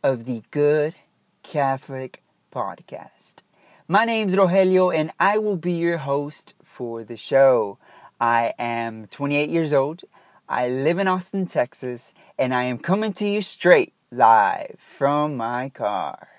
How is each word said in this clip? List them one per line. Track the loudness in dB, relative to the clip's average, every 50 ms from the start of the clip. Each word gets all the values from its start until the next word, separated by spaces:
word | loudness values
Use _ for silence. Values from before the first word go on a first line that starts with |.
of | 0 -2 -2 -2 -4
the | -8 -8 -8 -8 _
Good | -2 0 2 2 2 2 0 -2 -4 _ _ _ _ _ _ _ _ _ _
Catholic | -8 -4 -2 0 0 -2 -4 -6 -12 -12 -12 -12 -12 -14 -20 _ _ _ _ _ _ _
Podcast. | -8 -8 -8 -8 -12 -18 -18 -16 -16 -16 -18 _ _ -20 -20 -20 -20 _ _ _ _ _ _ _ _ _ _
My | 2 2 2
name's | 2 0 -2 -2 0 2
Rogelio, | 2 2 4 4 4 4 4 4 4 2 2 2
and | -2 -4 -4 -2 _
I | 0 2 2 2
will | 0 -2 -4 -4
be | -2 -4 -2
your | 0 0 -2 -2 -2
host | -4 -2 -2 -2 -4 -6 -10 -14 -18 -20 -20 _ _
for | -20 -14 -10 -10 -8 -8 -10 -10
the | -12 -14 -14
show. | -8 0 4 6 6 8 6 4 2 0 -6 _ _ -20 -20 -20 -20 -20 _ _
I | 0 2 2 2 2 0 -2 -4
am | -6 -4 -4 -4 -4 -6 -6 -10 -14 -16
twenty-eight | -10 -6 -4 -2 0 0 0 0
years | 0 0 0 2 2
old. | 2 2 0 -4 -10 -16 _ _ -20 _ _ _ _ _ -6
I | -4 -4 -2 -2
live | -2 0 0 0 0 0
in | 0 0
Austin, | 0 -2 -4 -6 -6 -6 -4 -2
Texas, | -2 -2 -2 -2 -4 -12 -10 -10 -10 -10 -14 -20 _ _ -20 _ _ -4
and | -2 0 0
I | -2 -2
am | -2 -4 -6
coming | -2 -2 -2 0 0 -4
to | -4 -4 -2 -2
you | -2 -2
straight | -4 -6 -8 0 6 6 6 6 6 0 _ _ _ _
live | 0 4 6 6 8 6 6 2 0 -4 -8 -12 -16 -18
from | -20 -20 -8 -2 0 0 2 0 -2 -2 -4
my | -6 -6 -4 -4 -6 -6 -8
car. | _ -6 -4 -4 -2 -4 -6 -6 -10 -12 -20 _ _